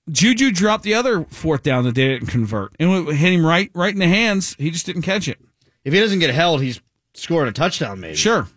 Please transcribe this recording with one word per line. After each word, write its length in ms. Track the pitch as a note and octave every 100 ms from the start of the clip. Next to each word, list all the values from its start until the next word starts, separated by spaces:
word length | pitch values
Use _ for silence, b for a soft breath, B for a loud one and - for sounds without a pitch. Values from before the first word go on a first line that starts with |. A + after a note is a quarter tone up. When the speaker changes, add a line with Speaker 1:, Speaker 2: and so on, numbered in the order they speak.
| -
Speaker 1:
Juju 420 | C#3+ F#3+ A#3 C4+
dropped 320 | F3 G#3+ G#3+
the 120 | G#3 A3
other 280 | B3+ G3 D3
fourth 320 | - D#3+ C#3+
down 220 | D3 B2+
that 100 | B2
they 140 | A#2+ C3+
didn't 220 | B2+ G#2
convert. 440 | A2+ G#2+ G#2+ G2 -
And 280 | E3+ F#3+ D3+
it 80 | D3
hit 160 | F3+
him 140 | F3 D#3+
right, 240 | E3+ G3+ F3
right 180 | F#3+
in 60 | G3
the 80 | E3+
hands. 480 | G3+ A3+ G3 F3 -
He 140 | D3+
just 160 | E3 -
didn't 160 | F3
catch 240 | E3 G3+ -
it. 120 | - _ _ _ _ C#3
Speaker 2:
If 80 |
he 60 | F#3
doesn't 180 | G#3+ G3
get 140 | D#3
held, 300 | C3 E3+ D3
he's 180 | C3+ A#2 _ _ _
scoring 340 | - - E3+ B2+
a 40 |
touchdown 480 | A2+ F3 - B2 F#2+
maybe. 160 | E2 D2+
Speaker 1:
Sure. 320 | G#3+ G#3+ F#2+